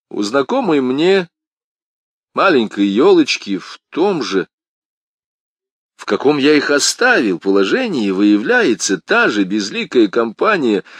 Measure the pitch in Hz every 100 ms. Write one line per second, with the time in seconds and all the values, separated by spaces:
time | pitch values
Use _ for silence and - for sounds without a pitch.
0 | _ - 104 139 131 262 208 147 127 135
1 | 175 196 175 _ _ _ _ _ _ _
2 | _ _ _ 127 190 143 107 101 101 101
3 | 185 180 139 - 101 95 - - _ -
4 | 202 170 101 95 82 _ _ _ _ _
5 | _ _ _ _ _ _ _ _ _ -
6 | - 101 135 147 139 151 - 143 - -
7 | 247 220 110 85 98 98 98 226 247 147
8 | 101 92 104 104 143 247 180 104 - 95
9 | - 220 208 107 95 107 98 226 208 127
10 | 104 120 117 - 196 196 123 98 - -